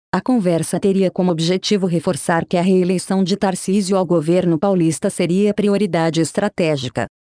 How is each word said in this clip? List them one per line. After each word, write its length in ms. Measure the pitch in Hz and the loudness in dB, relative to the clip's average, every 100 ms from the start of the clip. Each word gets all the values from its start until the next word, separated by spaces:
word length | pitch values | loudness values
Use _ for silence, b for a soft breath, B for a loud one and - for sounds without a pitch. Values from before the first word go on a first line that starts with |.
| - | -6
a 80 | 180 | -6
conversa 600 | - 247 180 165 160 180 | 0 0 2 0 -2 -2
teria 300 | 202 190 185 | 0 2 0
como 200 | - 185 | 0 0
objetivo 560 | 165 165 185 - 208 180 | 0 0 -2 0 0 0
reforçar 580 | 165 190 147 - 165 165 | -2 -2 -4 0 -2 0
que 100 | 180 | 0
a 60 | |
reeleição 600 | 180 185 180 185 - 190 | 2 2 2 -2 -2 -2
de 140 | 180 196 | 0 0
Tarcísio 600 | 196 175 - 196 185 196 | -2 -2 -2 0 2 0
ao 100 | 175 | 2
governo 520 | 175 156 180 180 165 | 0 2 2 2 0
paulista 520 | 202 185 165 151 202 | 2 2 2 0 -4
seria 420 | - 175 180 208 | -2 0 2 0
prioridade 680 | 202 202 202 202 165 165 156 | 0 0 2 0 0 0 0
estratégica. 840 | 156 - 202 - 165 147 127 - 117 _ _ _ | -2 -2 -4 -2 -2 0 -4 -6 -8 _ _ _